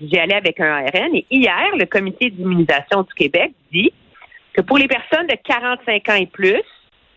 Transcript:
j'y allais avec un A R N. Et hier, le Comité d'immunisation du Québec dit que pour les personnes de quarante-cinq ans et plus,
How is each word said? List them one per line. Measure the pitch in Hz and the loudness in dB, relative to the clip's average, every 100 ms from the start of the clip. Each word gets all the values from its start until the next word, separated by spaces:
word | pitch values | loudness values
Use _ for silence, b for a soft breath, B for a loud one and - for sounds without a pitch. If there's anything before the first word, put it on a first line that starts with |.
| 151 | -2
j'y | 175 | 0
allais | 165 202 | 0 -2
avec | 185 - | -4 -2
un | 156 | -2
A | 147 | 0
R | 135 | -2
N. | 185 277 320 | -2 -2 -2
Et | - | 0
hier, | 269 233 180 339 | 2 2 2 0
le | 381 180 | -2 0
Comité | 208 196 190 247 | -2 -2 -2 -4
d'immunisation | 185 185 180 160 143 - 196 | -2 0 2 2 0 0 -2
du | 185 | -2
Québec | - 147 170 269 - _ | -6 -4 -2 -2 -4 _
dit | 160 240 - _ B B B _ | 0 0 -2 _ B B B _
que | - | -4
pour | 185 285 | 2 2
les | 269 | 2
personnes | 254 - 320 339 | -2 -2 -2 -2
de | 233 | -4
quarante-cinq | - 247 247 247 - 208 - | -2 -2 -2 -4 -2 -2 0
ans | 208 | 0
et | 185 | 0
plus, | - 185 233 - - _ _ _ | 0 2 2 -2 -12 _ _ _